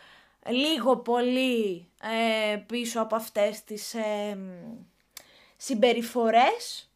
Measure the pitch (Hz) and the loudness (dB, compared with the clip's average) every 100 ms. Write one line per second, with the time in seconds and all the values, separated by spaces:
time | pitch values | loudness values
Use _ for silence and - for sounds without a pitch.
0 | - - _ _ - 247 294 311 233 247 | -20 -20 _ _ -2 0 2 2 2 2
1 | 240 240 247 254 262 233 208 170 175 _ | 2 0 2 2 2 2 0 -4 -10 _
2 | 214 226 226 220 214 208 - 240 233 233 | -4 0 2 2 0 -2 -4 -4 -4 -2
3 | 220 226 226 214 208 214 - 214 - 233 | 0 -2 -2 0 0 0 -10 -10 -8 -4
4 | 214 208 208 196 190 180 156 - - _ | -2 -2 -4 -6 -10 -14 -14 -16 -18 _
5 | _ - - - _ - - 226 247 233 | _ -20 -20 -20 _ -14 -6 2 4 4
6 | 233 247 226 226 285 466 - - - | 0 0 4 6 4 2 -6 -14 -16